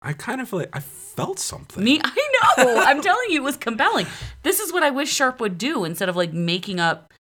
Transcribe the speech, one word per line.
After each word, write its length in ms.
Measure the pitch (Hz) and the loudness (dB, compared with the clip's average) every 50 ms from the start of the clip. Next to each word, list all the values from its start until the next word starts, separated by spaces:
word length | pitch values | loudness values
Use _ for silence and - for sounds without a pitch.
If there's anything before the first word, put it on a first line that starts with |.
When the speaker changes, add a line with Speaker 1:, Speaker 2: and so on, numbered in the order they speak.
Speaker 1:
I 120 | - 143 147 | -10 -10 -10
kind 260 | 143 - - 240 262 | -8 -6 -8 -6 -6
of, 140 | 254 - 202 | -6 -6 -6
like, 160 | 175 143 - | -6 -6 -6
I 80 | - 143 | -8 -12
felt 580 | 143 - - - - - - - 120 - 381 - | -12 -12 -16 -18 -18 -14 -8 -6 -6 -6 -6 -6
something. 440 | - - - - - - - - 196 | -8 -8 -8 -12 -16 -14 -8 -2 2
Speaker 2:
Me, 160 | 240 294 311 | 2 2 2
I 280 | - - - - 587 587 539 - 349 - - - | 2 -2 -2 -2 -2 2 2 4 6 6 6 6
know. 220 | 247 247 233 220 | 6 6 6 4
Speaker 1:
<laughs> 60 | - | 6
Speaker 2:
I'm 160 | 254 277 294 | 4 4 4
telling 280 | 294 381 370 480 508 440 | 4 2 2 2 2 0
you, 120 | 330 294 | 0 0
it 20 | 254 | 0
was 140 | 277 277 - | -2 -4 -4
compelling. 500 | - 233 226 220 294 403 453 254 170 - - - - - - - - | -4 -6 -2 0 0 2 2 0 -2 -2 -6 -10 -12 -12 -12 -6 -2
This 180 | 302 392 - | 0 0 0
is 100 | 427 330 | -2 -2
what 120 | 339 359 320 | 0 2 2
I 60 | 285 | 2
wish 220 | 254 269 302 269 - | 2 0 -2 -2 0
Sharp 280 | - 277 254 254 - | 0 0 0 0 0
would 160 | 233 208 180 160 | -4 -4 -2 -2
do 260 | 208 277 330 247 180 | -4 -2 -2 -2 -2
instead 240 | 160 170 - 202 185 | -2 -2 -2 -2 -2
of, 80 | 175 | 0
like, 160 | 180 175 165 | 0 0 -2
making 480 | 156 170 170 170 175 185 180 202 190 175 | 0 -2 -2 0 -2 -2 -2 -4 -2 0
up 320 | 170 165 156 160 - _ _ _ _ _ | 0 0 0 -2 -6 _ _ _ _ _